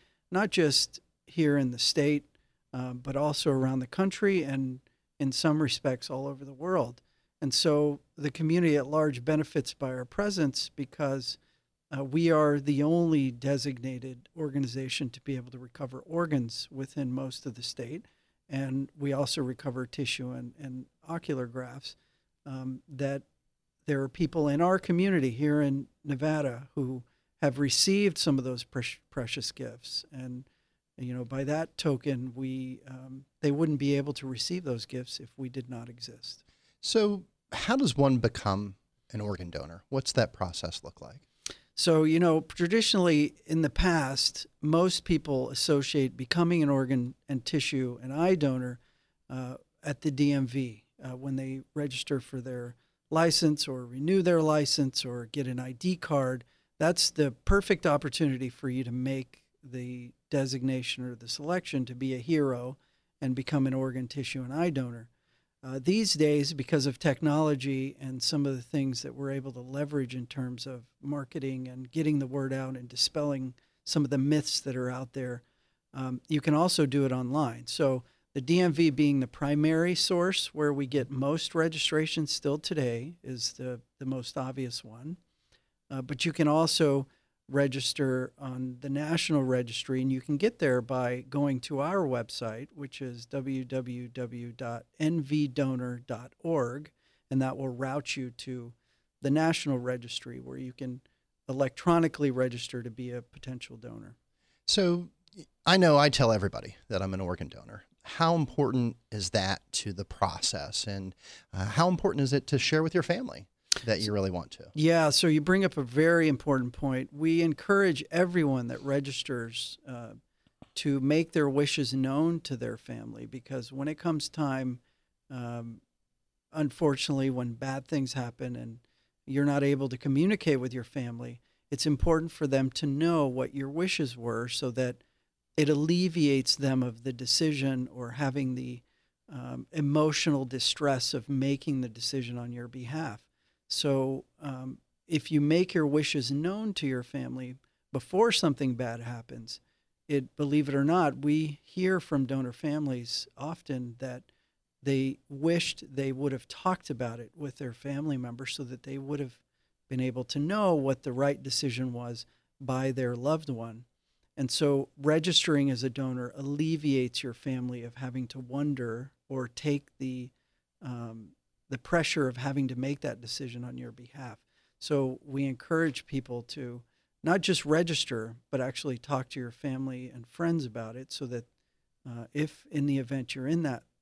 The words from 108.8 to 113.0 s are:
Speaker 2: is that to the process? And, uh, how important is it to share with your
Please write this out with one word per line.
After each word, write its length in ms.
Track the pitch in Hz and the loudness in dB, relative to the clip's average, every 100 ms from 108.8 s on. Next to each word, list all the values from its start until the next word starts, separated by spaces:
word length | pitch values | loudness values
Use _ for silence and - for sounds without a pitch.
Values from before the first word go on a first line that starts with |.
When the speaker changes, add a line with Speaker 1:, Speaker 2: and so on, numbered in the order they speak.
| 120 - - | 0 -4 -10
Speaker 2:
is 180 | 107 90 | -6 -2
that 300 | 104 95 - _ | 0 0 -2 _
to 200 | - 104 | -6 -6
the 140 | 95 98 | -8 -8
process? 800 | - - 82 - - 76 - 113 | -2 -2 0 -4 -4 -6 -6 -6
And, 280 | 98 95 - - - _ | -6 -8 -12 -20 -20 _
uh, 140 | 95 98 | -6 -2
how 220 | 127 175 | 2 4
important 340 | 175 165 - | 4 2 2
is 100 | 135 | 2
it 140 | 139 - | 2 2
to 120 | 135 | 0
share 240 | - 156 | 2 2
with 120 | 160 | 2
your 80 | 175 | 0